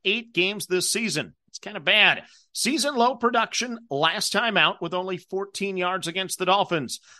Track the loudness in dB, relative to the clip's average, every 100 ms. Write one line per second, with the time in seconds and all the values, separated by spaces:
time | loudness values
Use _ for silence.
0 | -2 -2 -2 0 0 -2 -2 0 0 -2
1 | -2 -2 -6 -12 _ -18 -14 -4 2 6
2 | 6 4 -4 _ _ -4 -2 0 0 2
3 | 2 2 0 0 0 -2 -4 -8 -8 0
4 | 0 0 -2 0 2 4 4 2 -4 -4
5 | -4 -6 -6 -8 -6 -6 -4 -2 -2 -2
6 | -4 -6 -6 -2 2 2 2 0 -2 -8
7 | _